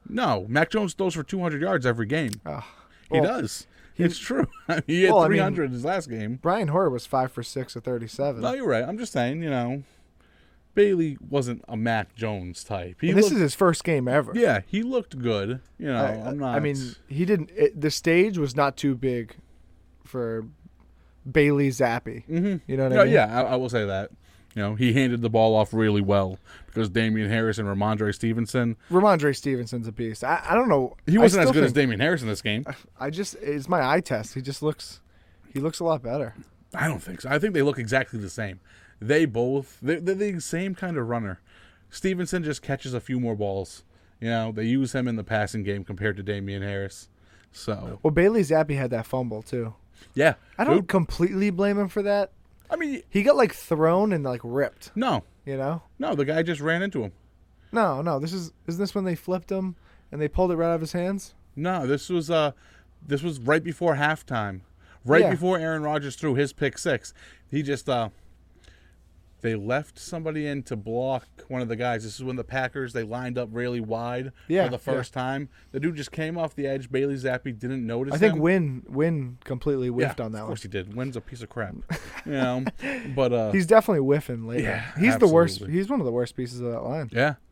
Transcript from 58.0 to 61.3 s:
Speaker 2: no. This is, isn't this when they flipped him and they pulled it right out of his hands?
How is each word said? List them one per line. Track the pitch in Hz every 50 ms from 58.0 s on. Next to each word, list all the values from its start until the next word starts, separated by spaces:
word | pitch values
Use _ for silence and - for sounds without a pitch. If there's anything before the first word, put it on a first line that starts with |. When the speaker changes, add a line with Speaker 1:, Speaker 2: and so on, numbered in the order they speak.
Speaker 2:
no. | 160 175 151
This | 135 147 165 185
is, | 185 170 160 - _ _
isn't | - 170 180
this | 202 185 -
when | 208 190
they | 185 165
flipped | - - 180 185 180 - -
him | 196 190 190 185 170 - - - - - _ _
and | 147 147
they | 151
pulled | 147 - - 185 180
it | 170
right | 160 165 170
out | 170
of | 160
his | 160 156 -
hands? | 175 175 185 196 196 - -